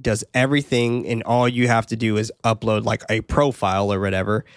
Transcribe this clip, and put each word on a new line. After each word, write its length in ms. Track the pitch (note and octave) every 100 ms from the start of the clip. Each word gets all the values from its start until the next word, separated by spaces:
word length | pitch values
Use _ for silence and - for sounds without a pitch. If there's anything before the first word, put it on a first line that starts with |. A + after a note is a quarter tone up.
does 220 | C3 A2+ -
everything, 760 | B2+ C3 D3 C#3 B2 A#2+ A#2+ D2
and 140 | A2+
all 240 | - A#2+ B2
you 180 | B2 A#2+
have 180 | A2+ A2+
to 80 | A2+
do 220 | A2+ G#2+
is 140 | A2+ -
upload, 400 | A#2 A2 A2 G#2+ A2+
like, 180 | A2 -
a 120 | A2
profile 680 | - - C#3+ - G2 F#2+ G2+
or 80 | G2
whatever, 440 | G2 F#2+ F#2+ G#2+ -